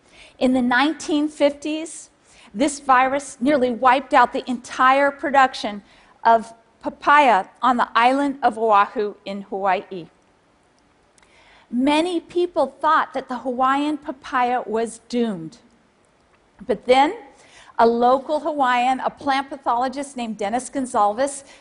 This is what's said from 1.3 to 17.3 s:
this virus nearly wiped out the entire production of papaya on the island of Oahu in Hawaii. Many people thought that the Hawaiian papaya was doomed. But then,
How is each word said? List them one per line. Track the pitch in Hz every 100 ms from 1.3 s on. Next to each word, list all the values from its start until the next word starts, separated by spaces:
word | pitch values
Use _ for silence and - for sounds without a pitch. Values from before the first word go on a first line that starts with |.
| - 285 285 311 311 320 - - _ _ - -
this | 202 294 -
virus | - 247 262 277 277 -
nearly | 254 294 247
wiped | 220 - 269 269
out | 285 240
the | 262 -
entire | 240 - - 262 269 285
production | 277 311 269 262 - 226 202 - _ _ _
of | 226 226 208 - _ _
papaya | 294 - - 294 277 196 196 _
on | 240 240
the | 208
island | 226 247 269 285 277
of | 240 214
Oahu | 226 202 208 247 208 - -
in | 196
Hawaii. | 196 202 196 185 - 190 160 _ _ _ _ _ _ _ _ _ _ _ _ _ _ _ _
Many | 240 269 302 349 339
people | - 349 349 339 269 269
thought | 311 311 -
that | 262 -
the | 240
Hawaiian | 262 240 262 277 294 302
papaya | - - - 262 247 247
was | - 220 233 - -
doomed. | 240 233 185 160 - _ _ _ _ _ _ _ _ _ - 196
But | 220 -
then, | 262 294 453 -